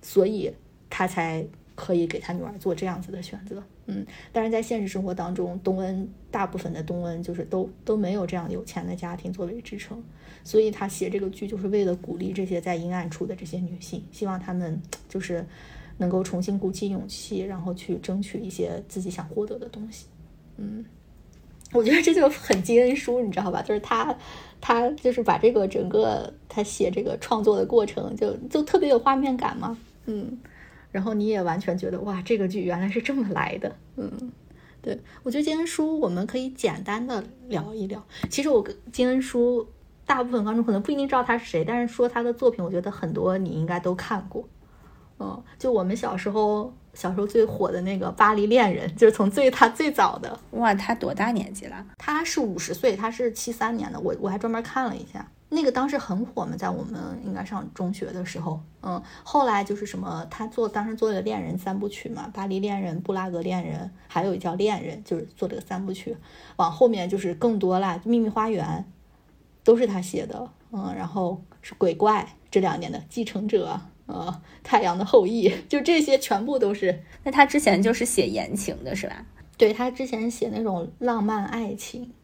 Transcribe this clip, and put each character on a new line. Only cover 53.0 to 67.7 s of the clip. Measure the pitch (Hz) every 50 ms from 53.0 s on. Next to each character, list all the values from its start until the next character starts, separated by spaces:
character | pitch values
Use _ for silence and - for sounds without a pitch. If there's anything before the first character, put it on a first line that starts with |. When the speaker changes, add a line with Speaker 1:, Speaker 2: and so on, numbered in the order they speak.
| 208 220
Speaker 1:
是 | 233 - 254 240 226
七 | - - -
三 | 233 - 233 220 233
年 | 226 196 -
的， | - -
我， | - 170 - -
我 | - 196
还 | 190 202
专 | 190 233
门 | 226 226 233
看 | 226 - 269 262
了 | 233 185
一 | - -
下。 | - - - - - - _ _ _ -
那 | 320
个 | 320 269
当 | 247 254 262 285
时 | 285 277
很 | - - 185 185 233
火 | - - - -
嘛， | - 156
在 | - - 87
我 | 90 -
们 | - - 226 175 - 85 90 - -
应 | 202 190
该 | 190 190
上 | 185 214 196 - - -
中 | - 185 180 196
学 | - 190
的 | - - 180 180
时 | 180 - 175
候。 | 160 165 156 156 - - - -
嗯， | - 190 180 175 - - - -
后 | - - - - 180
来 | 233 214 202 196
就 | 196 208
是 | 202 208
什 | 202 - 190
么， | 185 - - 165 165 165
他 | - - 220 220
做， | - - 226 214
当 | 220 220 208 220
时 | 220
做 | 214 - 220
了 | 208 185 185
《恋 | 214 214 208 180
人》 | 160 170 185
三 | 180 190 190 196
部 | 202 202
曲 | 202 - - -
嘛， | 233 202 - -
《巴 | 202 208 196 196
黎 | 190 190
恋 | 190 208 202 196
人》、 | 196 180 160 165
《布 | 185 -
拉 | 196 190 185 185
格 | 175 170
恋 | 165 185 180 180 170
人》， | 165 156 156 175 190 - - - -
还 | - - 175
有 | 196 180
一 | 185
叫 | 180 180 165
《恋 | 185 196 214 208 190
人》， | 156 165 160 220 214
就 | - 185 165
是 | 156 160 -
做 | - - 185
这 | 208
个 | -
三 | - - 196 185 196
部 | 190
曲。 | 92 - - - 117 - - - - - - - -
往 | - 185 165
后 | 165 - 262 240
面 | 226 202 175 180
就 | 185 196
是 | 190 180 170
更 | 160 - 240 226 208
多 | 185 185